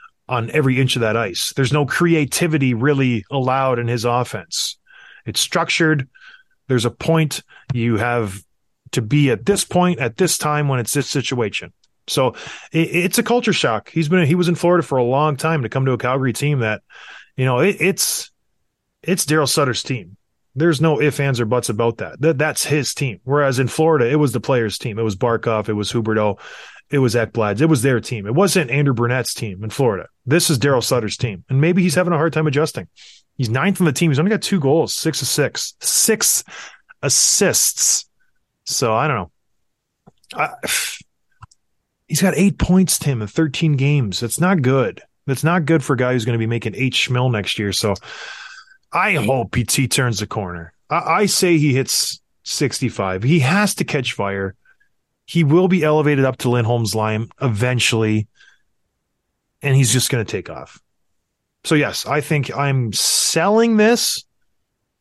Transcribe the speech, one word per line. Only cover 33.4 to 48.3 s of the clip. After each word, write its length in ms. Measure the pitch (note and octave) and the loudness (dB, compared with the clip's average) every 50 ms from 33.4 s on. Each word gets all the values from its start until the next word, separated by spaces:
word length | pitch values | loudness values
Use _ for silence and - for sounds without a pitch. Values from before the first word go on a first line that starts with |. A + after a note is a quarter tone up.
| C3 G#2+ | -4 -2
ninth 300 | A2+ C3 D3+ G3 F#3+ - | -2 0 0 0 0 2
on 60 | F#3 | 2
the 80 | D#3 C3 | 0 2
team. 180 | - F3 E3 | 2 2 2
He's 80 | C#3 C3 | 2 2
only 100 | D#3+ G3+ | 2 2
got 120 | A3 - | 0 0
two 180 | - - G3+ F#3 | -2 0 -2 0
goals, 340 | C#3 C3+ D3 E3 C#3+ G#2 - | 2 2 2 2 2 0 -2
six 280 | - - D#3+ D3 - | -4 -4 -4 -4 -4
assists, 680 | - - - - C#3 A#2 - - - - - - - - | -4 -4 -2 0 -2 -2 -2 -6 -10 -10 -10 -8 -4 -2
six 560 | - - - - A3 G#3+ - - - - - - - - - - - - _ - - _ | 0 0 2 2 2 2 0 0 0 -2 -4 -8 -14 -18 -18 -20 -20 -20 _ -20 -12 _
assists. 1080 | - C#3 - - - - - - G3+ E3+ B2 - - - - - - - - - - _ _ _ _ _ _ _ _ _ _ _ - | -2 0 0 2 2 2 2 2 2 2 2 2 0 -2 -2 -2 0 0 0 -2 -4 _ _ _ _ _ _ _ _ _ _ _ -10
So 280 | - - - C3+ A2+ A2 | -8 -4 -2 0 0 2
I 140 | A2+ C#3 D#3 | 2 2 0
don't 80 | C3+ | 0
know. 160 | G#2 E2+ D#2 _ _ _ _ _ _ _ _ _ _ _ _ _ _ _ _ _ _ _ - - | -2 -4 -6 _ _ _ _ _ _ _ _ _ _ _ _ _ _ _ _ _ _ _ -12 -6
I, 140 | - D3 - - - - - - - - - - - - _ _ _ _ _ _ _ - - _ _ _ _ _ _ _ _ _ _ _ - | -6 -6 -6 -6 -8 -6 -4 -4 -4 -4 -6 -10 -14 -18 _ _ _ _ _ _ _ -20 -20 _ _ _ _ _ _ _ _ _ _ _ -4
he's 120 | D#3 C#3+ | -2 0
got 140 | F#3+ F#3+ - | 2 2 2
eight 220 | - G3 G3+ - - | 2 2 2 2 0
points, 420 | - - F3+ F#3 F#3 E3 - - | 0 2 4 4 4 2 0 -2
Tim, 220 | - C#3+ C3+ A2+ | -2 -2 -2 -2
in 60 | G#2+ G2+ | -4 -4
thirteen 480 | - - D#3+ D3+ C3 - E3 D#3 D3 B2+ | -2 0 0 0 0 0 0 2 2 2
games. 420 | C3+ C#3+ D3 C#3+ B2 G2+ F2 - | 2 2 2 2 0 0 -4 -4
That's 220 | A#2+ A2+ - - | -6 -4 -2 0
not 200 | E3 F#3 G3 E3+ | 2 2 2 2
good. 400 | A#2+ B2 C3 C3+ A#2 F#2+ - - - _ _ _ - C#3+ | 2 2 4 2 2 0 -2 -8 -16 _ _ _ -6 -6
That's 180 | C3+ - - | -4 0 0
not 200 | D#3+ F3 F#3 D#3 | 2 2 2 2
good 160 | C3+ E3 D#3 | 2 2 2
for 120 | C3+ - C#3 | 2 2 0
a 40 | A#2 | 0
guy 140 | B2+ B2+ | 2 2
who's 140 | B2+ B2 A2 | 0 0 0
gonna 120 | A#2+ A#2 A2+ | 0 -2 0
be 80 | A2+ | 0
making 300 | A2+ A#2 A#2 - A2+ G2 | -2 -2 -2 -4 -4 -4
eight 180 | G#2 C3+ C3 B2+ | -2 -2 -2 0
schmil 380 | - - - B2 B2 B2+ C3 | 0 -2 0 0 2 2 2
next 260 | A#2 G#2 F#2+ - - - | 0 0 -2 -4 -4 -4
year. 140 | G#2 G2+ | -2 -2
So 220 | F#2 - - G#2 G2 - - - - - - - | -2 -2 0 -2 -2 -2 -6 -14 -18 -16 -16 -16